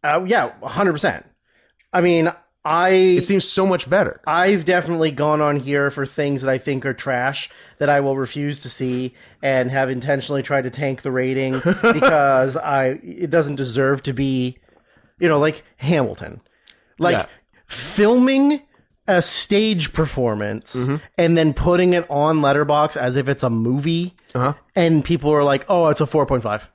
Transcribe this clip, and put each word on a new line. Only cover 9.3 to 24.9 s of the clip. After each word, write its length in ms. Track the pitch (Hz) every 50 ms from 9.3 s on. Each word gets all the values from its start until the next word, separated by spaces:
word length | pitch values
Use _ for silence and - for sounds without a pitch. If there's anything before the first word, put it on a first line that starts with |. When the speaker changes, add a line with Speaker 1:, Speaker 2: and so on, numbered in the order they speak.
| _ _
Speaker 1:
and 280 | - 139 135 131 127 123
have 180 | 131 135 135 127
intentionally 520 | 131 127 120 143 143 135 131 - 143 139
tried 220 | 131 - 147 135 127
to 60 | 127
tank 320 | 123 135 147 135 131 123
the 100 | - 139
rating 420 | 127 127 127 131 131 135 135 131 131
Speaker 2:
<laughs> 280 | 131 - 165 196 -
Speaker 1:
because 720 | - 233 226 156 170 175 165 151 143 139 135 131 131 135 127 160
I, 420 | 156 151 143 135 135 131 131 - -
it 260 | 175 - - 180 151
doesn't 260 | 135 170 156 143 147
deserve 480 | 135 139 123 113 131 135 135 139 135 -
to 100 | 143 131
be, 440 | 117 139 139 131 131 127 127 127 _ _ _ _ _ _ _ _ _ _ _ _ _
you 80 | 170 170
know, 100 | 156 147
like 240 | 147 156 156 - - _ _ _
Hamilton. 640 | 131 139 170 156 127 110 - - - - - - _ _ _ _ _ _ - _ _ _ _ _
Like, 200 | 160 175 175 104
Speaker 2:
Yeah. 80 | 82 - - _ _ _ _ _ _ _
Speaker 1:
filming 960 | - - - - - - 208 208 240 254 247 262 269 269 277 285 302 285 _ _ _ _ _ _ _ _ _ -
a 140 | 190 180
stage 680 | 170 - - - - - 208 202 220 220 214 175 156 - -
performance 840 | - 160 139 - - 123 120 107 104 104 104 107 110 - - -
Speaker 2:
Mm-hmm. 200 | 127 123 131 139 151 - - _ -
Speaker 1:
and 200 | 170 165 170 165
then 160 | 160 156 139
putting 400 | - - 175 175 175 180 180 180
it 120 | 175 170 -
on 300 | 143 143 147 156 160 156
Letterboxd 540 | 147 139 139 143 147 143 147 147 151 147 - 147
as 180 | 127 127 127
if 120 | 139 139 139
it's 160 | 139 - -
a 60 | 123
movie, 680 | 117 113 113 120 127 143 143 165 165 170 175 180 _ _ _ _ -
Speaker 2:
Uh-huh. 180 | 123 123 135 143 - _ _ _
Speaker 1:
and 280 | 196 170 165